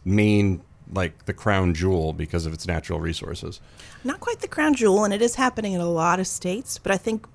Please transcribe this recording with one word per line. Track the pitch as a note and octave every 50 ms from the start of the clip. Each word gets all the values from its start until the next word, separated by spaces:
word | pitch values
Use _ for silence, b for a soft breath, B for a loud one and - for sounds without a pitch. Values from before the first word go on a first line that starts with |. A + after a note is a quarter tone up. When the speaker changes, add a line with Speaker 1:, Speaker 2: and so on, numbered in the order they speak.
| -
Speaker 1:
Maine, | F#2 G2 G#2+ G#2+ G#2+ G#2 G#2 G2+ G2 F#2+ F2 - - - - - -
like, | F2+ F#2+ F2+ D#2+ - - -
the | - F#2
crown | - - G#2+ G2+ F#2+ F#2 F2+ E2
jewel | D#2+ F2+ F#2+ F#2+ E2+ D#2 D#2 D#2
because | D#2 D#2+ D#2 - E2+ D#2+
of | D#2+ D#2+
its | - -
natural | F2+ E2+ D#2+ - - E2+ D#2+
resources? | D#2+ E2 E2 - - - - - - - - b b b b b b b b b -
Speaker 2:
Not | B3 D4+ -
quite | - A#4+ A4+ -
the | -
crown | - - D#4+ D4+ - -
jewel, | - A3+ G3+ F#3 G#3 G#3+
and | G3+ G3
it | G#3
is | A#3 A#3+ -
happening | B3 C4 B3+ B3 A3+ G#3+ G3+ F#3
in | F3
a | E3+ E3+
lot | E3+ D#3+ D#3+ F3 F3+ F#3
of | F#3
states, | - - - - F3+ F#3 A#3 - - - -
but | - G3+
I | G3
think, | F#3 - A3+ A3 G#3+ - -